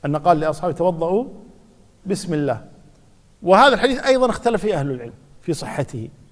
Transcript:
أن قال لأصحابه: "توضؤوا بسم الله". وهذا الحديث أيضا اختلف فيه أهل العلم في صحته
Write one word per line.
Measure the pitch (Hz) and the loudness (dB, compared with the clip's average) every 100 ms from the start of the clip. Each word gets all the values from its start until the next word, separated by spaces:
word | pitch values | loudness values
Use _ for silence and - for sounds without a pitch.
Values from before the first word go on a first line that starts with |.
| 143 | -4
أن | 147 | -2
قال | 170 165 | 2 2
لأصحابه: | 156 156 180 | 2 -2 -4
"توضؤوا | 156 175 165 165 196 262 - - - _ _ _ _ 190 | 0 -2 0 0 0 -2 -12 -20 -20 _ _ _ _ -6
بسم | 202 175 | -6 -2
الله". | 156 143 113 - - - _ _ _ _ _ | -2 -2 -4 -8 -20 -20 _ _ _ _ _
وهذا | 175 190 269 | 4 6 6
الحديث | 233 254 254 | 6 0 0
أيضا | - 262 247 | 2 2 2
اختلف | 214 240 220 | 0 0 0
فيه | 202 175 | -2 -2
أهل | 139 | -4
العلم | 127 117 - _ - | -6 -10 -18 _ -14
في | - | -6
صحته | 151 135 143 139 120 113 - - | -6 -6 -6 -6 -6 -12 -16 -20